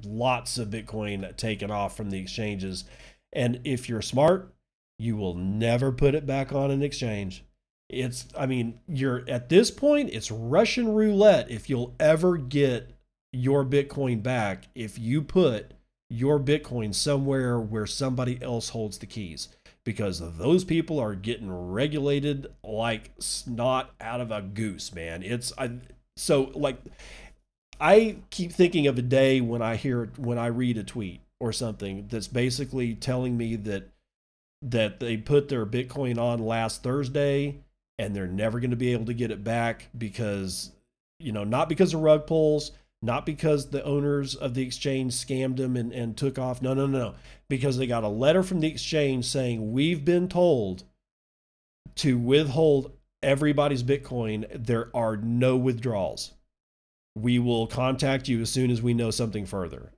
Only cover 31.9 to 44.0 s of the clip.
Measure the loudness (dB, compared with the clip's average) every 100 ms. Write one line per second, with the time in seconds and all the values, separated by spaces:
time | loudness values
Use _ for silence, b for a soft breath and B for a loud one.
31.9 | -8 -8 -8 -4 0 0 -2 -4 -4 -4
32.9 | -4 -4 -2 -2 -2 -2 -4 -4 -6 -8
33.9 | _ _ _ _ _ _ _ -4 0 0
34.9 | -2 -4 -4 2 2 2 -2 -2 -4 -4
35.9 | -4 -2 0 0 0 -2 0 -2 -4 -4
36.9 | -2 -2 0 2 2 -2 -6 -16 _ _
37.9 | -8 -6 -4 -4 -2 -2 0 -2 0 0
38.9 | 0 -2 -2 -2 -4 -2 0 -2 -4 -10
39.9 | -10 -8 -4 -4 -4 -4 -8 -10 -16 _
40.9 | _ _ -12 -6 -4 0 0 2 4 4
41.9 | 4 6 6 4 4 4 2 -2 b b
42.9 | -8 -2 -2 -4 -2 2 2 0 -6 -2
43.9 | 0